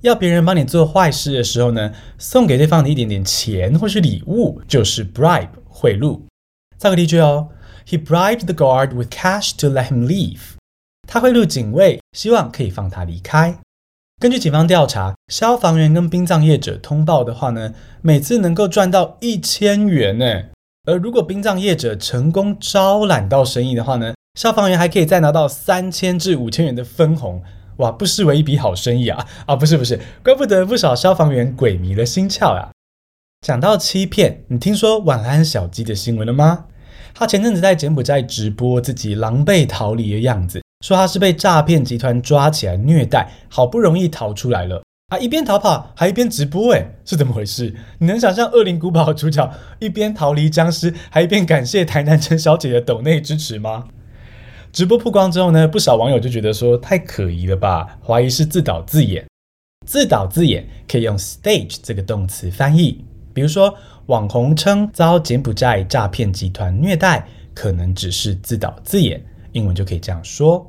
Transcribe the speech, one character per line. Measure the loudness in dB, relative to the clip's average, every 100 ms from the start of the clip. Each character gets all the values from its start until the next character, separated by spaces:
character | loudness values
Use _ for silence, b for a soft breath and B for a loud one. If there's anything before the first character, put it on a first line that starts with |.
要 | 2
别 | 2 2
人 | 2
帮 | 4 2
你 |
做 | 2 2
坏 | 2 2 2
事 | 0 -4
的 | -2
时 | -2 0
候 | 0
呢， | 0 -4 -8 B B
送 | -2 2 4
给 | 4
对 | 4
方 | 4
的 | 4
一 |
点 | 0 0
点 | -2
钱 | -2 -4 -4 -2 0 0
或 | 0
是 | 0
礼 | 0 0 -4
物， | -2 -2 -4 -2
就 | 0
是 | 0 -2 -8
bribe， | 0 2 2 -2 -14 -20
贿 | -2 0 0
赂。 | -2 -4 -14 _ _ _ _ -2
造 | 0
个 | 2
例 | 2
句 | 4
哦。 | 4 2 -4 B B B -6
He | -6
bribed | -2 0 0 -2 -4
the |
guard | 0 2 2 0
with | -4 -8
cash | -4 -2 -2 -4 -2
to | -2
let | 0 -2
him | -2 0
leave. | -2 -4 -6 -18 -20 _ _ _ _ -6
他 | 0
贿 | 4
赂 | 4 2
警 | 0 -2
卫， | 4 4 4 _
希 | -10 0
望 | 2 0
可 | -4
以 | -6
放 | -4 -8
他 | -8
离 | -10 -10
开。 | -2 0 0 -2 _ _ _ _ _ _
根 | 0
据 | 2
警 | 0
方 | 2 4
调 | 4
查， | 2 0 -6 -8 _
消 | -2 0 2
防 | 2 4
员 | 4
跟 | 2 2
殡 | -2 0
葬 | 2
业 | 4 2
者 | 0 -10
通 | -6 -2
报 | 2 2
的 | 0
话 | -4 -6
呢， | -4 -8 B B B
每 | 2 2
次 | 2 0
能 | 0
够 | 0 0
赚 | 2 2
到 | 2 0 -4
一 | -6 -4
千 | -4 0 0 2 2
元 | 2 2 0
呢。 | 0 -2 -6 _ _ _ -2
而 | -2
如 | 0
果 | -2
殡 | -2 -4
葬 | -2 0
业 | 0
者 | 0 -2 -6
成 | -6 -2 0
功 | 0 -2 -4
招 | -2 0 2 2 2
揽 | 0 2
到 | 2
生 | 2 -2 -2
意 |
的 | -2
话 | -2 -4
呢， | -4 -10 _ -4
消 | -2
防 | 2 2
员 | 2
还 | 2
可 | 2
以 |
再 | 2 4
拿 | 4
到 | 2 0
三 | -2 -2 -2 -2
千 | -4 -2 -2
至 | 0 -2
五 | -2
千 | -2
元 | -2
的 | -2
分 | -10 0 2 2
红。 | -4 -10 b b b -4
哇， | -4
不 | -2 -4
失 | 0
为 | 2 2
一 |
笔 | 2 0
好 | -2
生 | -4 -2 0
意 | -2
啊！ | -4 -10 B -4
啊， | 0
不 | 2
是， | 2
不 |
是， | 0 -4 B B
怪 | 2
不 | 2 4
得 | 2
不 | 2 0
少 | 0
消 | 2 2
防 | 4 2
员 | 2 -2
鬼 | 0 0 0
迷 | -2
了 | -2 -2
心 | 0 -2
窍 | 0 0
啊。 | 0 -6 -20 _ _ _ _ _ _
讲 | -4 0
到 | 2 0
欺 | 0 -4 -2
骗， | 2 0 0 -6
你 | -4
听 | -2
说 | 0 2 2
晚 | 0 -2
安 | 0 2
小 | 2 0 -4
鸡 | -8
的 | -8
新 | -6 -4 -4
闻 | -2
了 |
吗？ | 2 2 2 -8 b b b b
他 | -6 -2
前 | 0
阵 | 0
子 | 2
在 | 2
柬 | 2 0
埔 | -2
寨 | 0 -2
直 | -2 -6 -6
播 | -2 -2 -2
自 | -2
己 | -6 -6
狼 | -4 -2 0
狈 | 2 4 2
逃 | -2 -4
离 | -2 -2
的 | -2
样 | 0 -2 -4
子， | -8 -14 _
说 | 0 2
他 | 2
是 | 2
被 | 2
诈 | 2 4 4
骗 | 4 2
集 | 2 -2
团 | -2 -2
抓 | 2 2 2
起 | 0 -4
来 | -2
虐 | 2 2
待， | 4 0 -2 B B
好 | 0 0
不 | 4
容 | 2 2
易 | 0
逃 | -4 -8
出 | -6 -4
来 | -2
了。 | -4 -8 -12 _ _
啊， | -6
一 | -2
边 | -2
逃 | 0 2
跑 | 2 0 -4
还 | -2 0
一 |
边 | 2 -2
直 | -2 -4
播、 | 0 2
欸， | 2 0 -12
是 | -6
怎 | -2 0
么 |
回 | -2
事？ | -6 -6 -8 -10 B B
你 | -2
能 | 2
想 | 0
象 | 0 2
《恶 | 2
灵 | 2 -2
古 | 0
堡》 | 2 2
主 | 0 -2
角 | 0 -2 B B B
一 | -8
边 | -4 -4
逃 | -2 -2
离 | 2 0
僵 | 2 0
尸， | 0 -4 -6 B
还 | 0
一 | 2
边 | 0
感 | 2 0
谢 | 0 -2
台 | 0 0
南 | 2 2
陈 | 2 0
小 | 2 2
姐 | 2
的 | -2
抖 | 0 -2
内 | 0 -2
支 | -2 -6
持 | -6 -8
吗？ | -8 -8 -12 -20 B B B B B B B
直 | -4
播 | 2 2
曝 | 2
光 | 2 2
之 | 2
后 | 4
呢， | 4 4
不 | 2
少 | 2
网 | 2 2
友 | 0
就 | 0
觉 | -2
得 | -2
说， | 0 2 0
太 | 0 -4
可 | -2 -6 -4
疑 | -4 -2
了 | 0
吧， | 0 -2 -4 -14
怀 | -2 0
疑 | 0
是 | 0
自 | -2 0
导 | -2 -4
自 | -2 0
演。 | 0 -2 -10 _ _ _ _ _ -6
自 | -2
导 | 2 0 0
自 | 0 2
演 | 0 -6 B -6
可 | -2
以 |
用 | -2 -4
stage | -6 -8 -2 -2 -2 -14
这 | -10
个 | -8
动 | -6 -4 -6
词 | -6 -10
翻 | -4 2 4
译， | 2 -2 -14 -20 -12
比 | -4
如 | -2
说， | 2 0 0 B B -4
网 | -2 0
红 | -2 0
称 | 2 2 0 0
遭 | 0 2 2
柬 | 2 -2
埔 | -2
寨 | -2 0 0
诈 | -2 -2 -2
骗 | -2 -4
集 | -2 -6
团 | -6 -4 -2
虐 | 0 2
待， | 2 0 -4 B B
可 | -8 -4
能 | -2 -2
只 | -4 -4
是 | -6 -6
自 | -6 -6 -6
导 | -6 -10
自 | -2 0
演， | 0 -2 -12 B B
英 | -4
文 | -2
就 | -2
可 | -4
以 | -6
这 | -6
样 | -10
说。 | -10 0 2 2